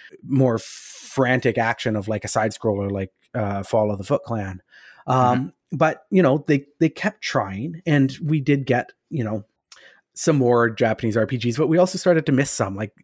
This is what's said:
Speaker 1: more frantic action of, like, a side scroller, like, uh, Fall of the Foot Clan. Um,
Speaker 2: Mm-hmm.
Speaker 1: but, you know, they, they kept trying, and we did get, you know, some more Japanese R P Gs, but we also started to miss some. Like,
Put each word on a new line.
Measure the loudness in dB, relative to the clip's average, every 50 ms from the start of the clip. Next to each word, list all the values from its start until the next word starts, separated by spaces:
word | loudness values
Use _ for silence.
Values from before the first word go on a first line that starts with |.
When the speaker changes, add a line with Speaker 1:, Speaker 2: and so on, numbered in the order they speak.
| -20 -20 -20 -18 -8
Speaker 1:
more | -2 2 2 2 2 2 0
frantic | -4 -8 -16 -18 -18 -20 -20 -20 -20 -6 -2 0 2 2 2 2 2 0 0 2
action | 0 0 -2 -2 -2 -2 -2
of, | -2 -2 -4
like, | -4 -4 -4
a | -4
side | -2 0 0 -2 -2
scroller, | -2 -2 -2 -2 -2 -2 -4
like, | -4 -4 -6 -8 _ _ _ _ -8
uh, | -6 -4 -4 -4 -6 -4
Fall | -2 0 0 2 0
of | -2 -4
the | -4
Foot | -2 -2 -2 -2
Clan. | -4 -6 -6 -6 -6 -10 -12 _ _ _ -20 -20 -20 -20 -10 -4
Um, | 0 2 4 4 4 2 0 -2 -6 -10 _ _ _ -2
Speaker 2:
Mm-hmm. |
Speaker 1:
but, | 0 2 0 0 -2 _ 0
you | 2 4 4
know, | 4 4 2 2
they, | 2 0 0 0 -4 _ 0
they | 0 0
kept | 0 -2 -6 -6 -6 _ -6
trying, | -4 -2 -2 -2 -2 -6 -8 -8 -8 -10 -8 -2
and | 0 2 4 4 2 0 -2 -4
we | -2 -2 0
did | 0 0 0 0 2
get, | 0 0 0 -2 -4 -10 _ _ -10
you | -6 -6 -4
know, | -4 -4 -6 -8 _ _ _ _ _ -20 -20 -20 -20 _ _ _ _ -14 -4
some | 0 0 2
more | 4 4 4 4 4 2 2
Japanese | 0 0 0 0 0 0 -2 0 0
R | 0 0
P | 0 -2
Gs, | -2 -2 -2 0 0
but | 0
we | 2 4
also | 4 2 2 0 0
started | 2 2 2 2 2
to | 2 2
miss | 2 2 0
some. | -2 -4 -4 -4 -4
Like, | -6 -8 -8 -10 _